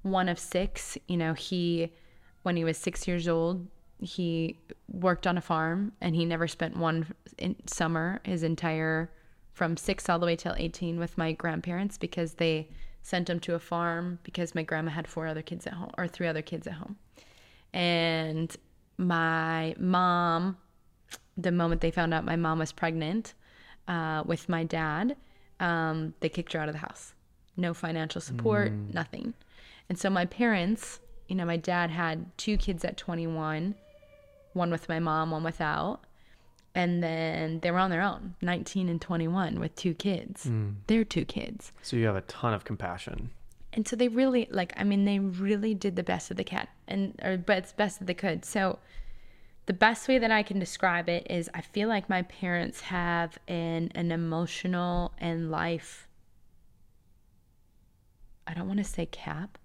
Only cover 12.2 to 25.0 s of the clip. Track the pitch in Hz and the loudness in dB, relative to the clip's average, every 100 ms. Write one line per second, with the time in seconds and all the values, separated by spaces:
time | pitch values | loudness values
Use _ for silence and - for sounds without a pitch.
12.2 | 165 - 165 156 156 - - - - 180 | -4 0 0 2 -4 -10 -10 -12 -4 -2
13.2 | 170 170 - 170 - 170 170 165 175 175 | 0 -2 -2 -4 -2 -2 0 -2 -4 -6
14.2 | - - 170 165 160 160 160 151 156 - | -8 -4 -2 -2 -2 -2 -2 -4 -6 -6
15.2 | 160 156 160 175 - 175 - - 175 - | -4 -6 -6 -8 -8 -8 -8 -4 -4 -2
16.2 | 170 156 156 160 160 156 - 202 - - | -2 -2 -4 -8 -6 -8 -10 -12 -16 -20
17.2 | - - - - - - 175 170 165 160 | -20 -20 -20 -20 -8 0 2 4 2 2
18.2 | 160 160 160 - - - _ - 180 170 | 0 -2 -2 -4 -18 -20 _ -2 2 4
19.2 | 165 165 160 165 160 - 180 180 180 175 | 4 2 2 0 0 0 2 4 6 4
20.2 | 175 165 185 180 - _ - _ - - | 4 2 0 -4 -14 _ -20 _ -18 -18
21.2 | _ - 180 175 170 165 165 170 170 160 | _ -2 2 4 4 4 2 2 2 2
22.2 | - 170 165 160 160 - 165 165 156 214 | 2 0 2 0 -2 -2 -2 0 0 -2
23.2 | 220 - - - - - - 175 160 156 | -4 -16 -20 -20 -20 -14 -4 -2 0 -2
24.2 | 156 165 - 165 165 165 156 151 | 0 -2 0 0 0 -2 0 0